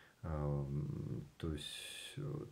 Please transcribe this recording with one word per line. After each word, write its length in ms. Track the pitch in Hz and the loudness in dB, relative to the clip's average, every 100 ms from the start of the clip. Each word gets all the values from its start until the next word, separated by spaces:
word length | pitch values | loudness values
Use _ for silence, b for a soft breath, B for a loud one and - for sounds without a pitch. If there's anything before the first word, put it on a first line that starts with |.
| B - | B -6
эм, 1040 | 85 76 73 71 67 71 - - - 58 - - | 0 2 4 4 4 2 2 0 -2 -4 -6 -2
то 160 | 82 | 0
есть, 640 | 76 - - - - - - | 0 -2 -6 -8 -8 -8 -4
э, 280 | 147 147 - | -2 -2 -2